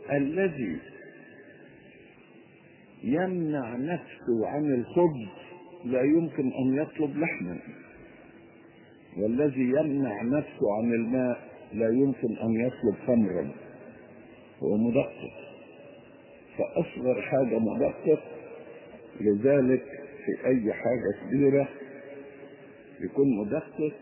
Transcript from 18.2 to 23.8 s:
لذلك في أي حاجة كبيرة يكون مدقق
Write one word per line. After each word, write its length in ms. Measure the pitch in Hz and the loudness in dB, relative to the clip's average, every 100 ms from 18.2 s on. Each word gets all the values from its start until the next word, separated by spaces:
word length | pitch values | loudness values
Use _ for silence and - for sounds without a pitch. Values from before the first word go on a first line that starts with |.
| - - - - - - - - - - | 0 -16 -16 -18 -18 -18 -18 -20 -18 0
لذلك 640 | 104 104 131 143 127 131 - - - - - | 2 4 6 6 6 2 0 -14 -16 -8 -4
في 200 | 95 123 | -2 2
أي 260 | 131 107 | 2 2
حاجة 420 | - 117 123 98 104 | 0 0 0 -2 -4
كبيرة 460 | - 131 139 139 139 - - - - - - - - - - - - - | -2 4 6 4 0 -6 -16 -16 -16 -16 -16 -18 -20 -20 -20 -20 -20 -10
يكون 360 | 92 135 139 104 | -4 4 4 4
مدقق 560 | 104 143 156 - | 0 -4 -4 -4